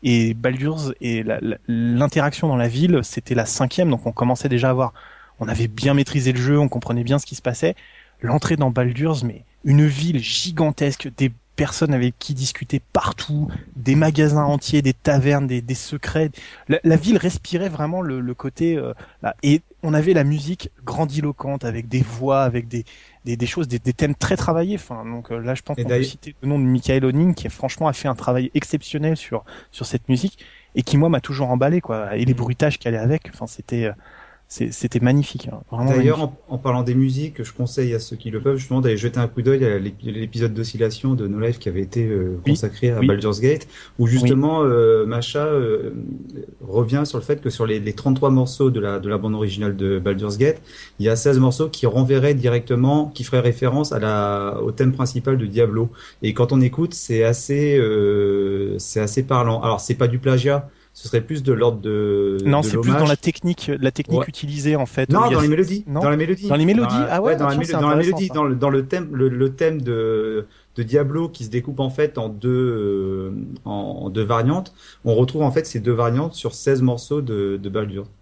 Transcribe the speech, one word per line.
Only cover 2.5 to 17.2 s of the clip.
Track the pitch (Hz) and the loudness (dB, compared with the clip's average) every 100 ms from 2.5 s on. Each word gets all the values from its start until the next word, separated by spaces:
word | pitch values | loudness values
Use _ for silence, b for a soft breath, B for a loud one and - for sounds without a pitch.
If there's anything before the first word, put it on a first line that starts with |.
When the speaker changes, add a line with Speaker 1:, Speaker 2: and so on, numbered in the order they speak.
| 127 | 2
Speaker 1:
la | 120 | 0
ville, | 120 175 165 | 2 2 2
c'était | 113 - - | 0 -8 -4
la | 123 | -2
cinquième, | 135 - 151 - 180 | -2 -2 -2 2 0
donc | 123 - | 0 -2
on | |
commençait | 113 123 123 143 | -2 0 0 0
déjà | 123 131 | 0 2
à | |
voir, | 127 127 - B B B B | 2 0 -4 B B B B
on | 110 | -6
avait | 110 117 | -2 -4
bien | 110 135 | -2 2
maîtrisé | 139 139 143 127 | 2 2 0 0
le | 127 | 0
jeu, | 123 147 | 2 2
on | 143 | 2
comprenait | 123 - 120 | -2 -4 -4
bien | 117 139 | 0 -2
ce | - | -2
qui | |
se | 135 | -6
passait. | - 117 160 190 B B B B | -6 -2 -2 -2 B B B B
L'entrée | 117 147 - 160 | -2 0 0 0
dans | 139 | 2
Baldur's, | 120 123 120 156 151 | 2 0 0 -2 -2
mais | 117 107 - _ 147 | -4 -8 -18 _ 4
une | 143 | 6
ville | 151 139 160 151 | 6 2 0 0
gigantesque, | 113 - 180 160 160 143 143 135 139 123 | -2 -4 -4 0 0 0 -2 -4 -10 -2
des | 135 117 _ | -2 -2 _
personnes | - - - 160 | -4 -4 0 0
avec | 135 123 - | 2 0 -2
qui | - | -8
discuter | 139 131 - 127 139 - | -4 -4 -6 -4 -6 -2
partout, | - - - - 151 151 B B - | -2 -2 -6 -6 -4 -4 B B -6
des | 120 | 2
magasins | 139 156 151 151 147 | 4 4 4 4 4
entiers, | 147 147 - 151 | 2 0 0 2
des | 139 | 2
tavernes, | 131 - 139 135 143 139 | 0 2 2 4 2 0
des, | 123 | -4
des | 117 | -4
secrets. | 127 - 147 - 160 156 - B B - | -8 -6 -10 -4 -2 -2 -4 B B -2
La, | 160 | 2
la | 165 160 | 4 4
ville | 165 | 4
respirait | 214 | 2